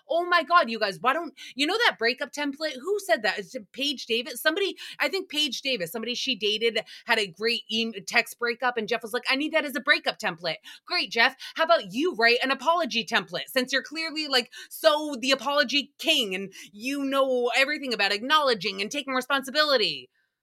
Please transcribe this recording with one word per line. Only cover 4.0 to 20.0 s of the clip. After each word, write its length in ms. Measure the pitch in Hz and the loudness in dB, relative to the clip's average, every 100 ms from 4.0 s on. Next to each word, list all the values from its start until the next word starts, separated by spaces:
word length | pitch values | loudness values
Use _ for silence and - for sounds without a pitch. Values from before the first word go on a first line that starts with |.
| - | -2
Davis? 340 | 226 247 247 | -2 -2 -2
Somebody, 360 | 311 339 381 - - - | 0 2 -2 -4 -14 -4
I 100 | 294 | -2
think 200 | 381 370 | -2 -4
Paige 320 | 302 294 214 | -2 -2 -2
Davis, 300 | 269 240 165 | -2 -2 -4
somebody 240 | 220 220 247 | -6 -6 -4
she 200 | 269 214 | -4 -2
dated 440 | 208 214 233 220 - - - | 0 0 0 -2 -6 -16 0
had 140 | 226 | 0
a 80 | 202 | 0
great 340 | 160 220 233 - | -2 -4 -4 -4
e-, 240 | 220 226 202 - | -2 -2 -4 0
text 320 | 233 226 - | 0 0 -4
breakup 380 | 233 233 254 240 | -4 0 -2 0
and 100 | 208 | -2
Jeff 160 | 226 | -4
was 100 | 220 | -2
like, 120 | 240 240 | -4 -2
"I 60 | 269 | -2
need 180 | 302 | 0
that 120 | 311 294 | -2 -2
as 100 | 269 | -4
a 60 | |
breakup 360 | 294 320 247 - | 0 2 0 -2
template." 220 | 202 170 175 147 - - - | -6 -4 -4 -6 -10 -20 -4
Great, 260 | 349 262 | -4 -2
Jeff. 240 | 226 247 269 - - | 2 2 2 -10 -2
How 100 | 320 | 4
about 260 | 330 202 | 4 2
you 240 | 214 359 220 | -2 -2 4
write 220 | 233 240 | 4 4
an 80 | 262 | 2
apology 560 | 269 262 349 294 220 - | 0 2 2 2 -2 0
template 420 | 226 175 170 139 | 0 0 -8 -2
since 260 | 262 254 | -2 0
you're 100 | 269 | -2
clearly, 460 | - 320 320 311 302 | -4 -8 -6 -6 0
like, 240 | 254 240 - - | 0 0 -12 -16
so 480 | - 320 302 302 262 | 2 4 4 0 -2
the 120 | 262 | 0
apology 600 | 269 233 285 269 285 269 _ | 2 2 2 2 0 -2 _
king 340 | 294 302 214 | 2 2 0
and 200 | 185 196 190 - | -4 -8 -12 -20
you 320 | 208 247 285 | -10 -6 -4
know 480 | 269 277 269 247 240 233 | 0 2 2 2 2 2
everything 360 | 269 302 277 | 2 0 -4
about 200 | 208 196 | 0 0
acknowledging 680 | 208 254 311 277 226 196 196 | 0 2 2 4 0 -2 -4
and 80 | 208 | -4
taking 240 | 294 269 | -4 -2
responsibility. 960 | 254 - 277 262 285 302 262 185 139 | -2 0 -2 0 0 4 4 2 -2